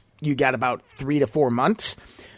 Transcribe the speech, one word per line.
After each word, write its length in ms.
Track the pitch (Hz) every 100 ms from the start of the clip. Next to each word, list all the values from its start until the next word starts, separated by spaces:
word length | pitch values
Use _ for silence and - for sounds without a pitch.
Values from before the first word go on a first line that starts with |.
| _ -
you 140 | 151 135
got 180 | 135
about 280 | 127 127 120 _ -
three 200 | 135 147
to 80 | 135
four 240 | 156 131
months, 460 | 120 147 220 - - - - -